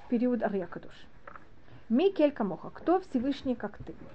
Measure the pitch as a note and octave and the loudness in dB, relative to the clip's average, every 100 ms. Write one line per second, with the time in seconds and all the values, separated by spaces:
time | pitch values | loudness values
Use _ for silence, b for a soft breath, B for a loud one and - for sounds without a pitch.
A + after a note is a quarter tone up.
0 | - A#3+ B3 A#3+ G#3 G3 E3+ - - - | -2 2 4 2 2 0 -2 -6 -12 -14
1 | - - - - - - B B B A#3 | -16 -16 -14 -16 -16 -16 B B B 4
2 | G4 F#4+ D4 C#4+ G#3+ G#3 D#3 - - F#4 | 4 6 6 6 -2 -2 -8 -4 4 4
3 | F#4+ B3+ C4 C4+ C4+ B3 G#3+ - - - | 4 0 0 0 -2 -2 -4 -8 -12 -12
4 | - | -14